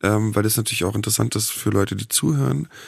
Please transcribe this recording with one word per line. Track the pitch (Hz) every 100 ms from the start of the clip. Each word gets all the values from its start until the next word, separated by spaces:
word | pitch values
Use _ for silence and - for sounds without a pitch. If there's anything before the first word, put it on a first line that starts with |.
Ähm, | 98 107 110 107
weil |
das | 107 -
natürlich | 107 - 90
auch | 104
interessant | - - 117 107
ist | 107
für | - 104
Leute, | 104 98 98
die | 110
zuhören. | - 151 143 131 139 - -